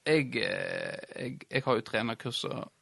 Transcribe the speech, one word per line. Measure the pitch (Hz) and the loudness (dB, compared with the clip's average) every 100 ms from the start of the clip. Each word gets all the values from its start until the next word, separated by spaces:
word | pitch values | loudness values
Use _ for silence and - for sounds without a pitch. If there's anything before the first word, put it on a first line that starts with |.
jeg, | - 156 131 | 6 4 4
eh, | 113 101 92 90 87 87 - - | 0 0 0 -2 -4 -4 -6 -10
jeg, | - - - | -6 -6 -6
jeg | - 131 | -2 0
har | 131 113 | 4 2
jo | |
trenerkurset. | 110 113 113 113 - - - - - _ | 2 0 0 -2 -4 -4 -4 -4 -8 _